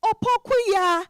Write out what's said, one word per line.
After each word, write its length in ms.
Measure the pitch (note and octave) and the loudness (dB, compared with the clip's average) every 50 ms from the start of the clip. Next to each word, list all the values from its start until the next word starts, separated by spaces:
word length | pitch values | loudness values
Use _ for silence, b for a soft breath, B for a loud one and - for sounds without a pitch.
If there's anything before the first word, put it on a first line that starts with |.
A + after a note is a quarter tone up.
Opokuya! 840 | - A4 A4 - - B4 B4 A#4+ _ - - B4 A#4+ A4 G4 G4 F4+ F4+ F4 E4+ F4+ | 0 -2 -2 0 0 0 0 -2 _ 0 0 0 0 0 0 0 2 0 0 -2 -4